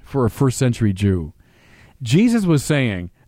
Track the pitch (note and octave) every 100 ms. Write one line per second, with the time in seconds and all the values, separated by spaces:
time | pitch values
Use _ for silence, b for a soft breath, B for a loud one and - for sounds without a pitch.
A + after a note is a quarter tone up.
0 | - C#3 A2+ - C3+ - C3 A#2 A2 F#2
1 | G2+ F#2 D#2+ - b b b b b b
2 | A#2+ D3+ A#3+ A#3 F#3 D3+ - D3 B2 F#2
3 | F2 -